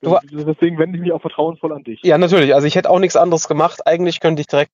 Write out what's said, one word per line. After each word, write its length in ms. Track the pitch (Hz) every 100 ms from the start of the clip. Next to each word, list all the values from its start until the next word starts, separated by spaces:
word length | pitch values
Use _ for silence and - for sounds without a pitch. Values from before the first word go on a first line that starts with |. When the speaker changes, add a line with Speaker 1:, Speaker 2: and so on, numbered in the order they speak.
Speaker 1:
Du 100 | 139
wa- 100 | 185
Speaker 2:
Deswegen 520 | 143 147 151 151 170 165
wende 200 | 165 175
ich 40 |
mich 100 | 175
auch 80 | 165
vertrauensvoll 500 | 160 - 156 160 160
an 100 | 151
dich. 180 | - 110
Speaker 1:
Ja, 160 | 180 156
natürlich. 360 | 180 185 139
Also 120 | 139 147
ich 80 | 185
hätte 140 | -
auch 80 | 180
nichts 180 | 185 180
anderes 320 | 175 165 -
gemacht. 380 | 151 170 - -
Eigentlich 340 | 170 175 165
könnte 200 | 165 156
ich 60 | 147
direkt 260 | 143 151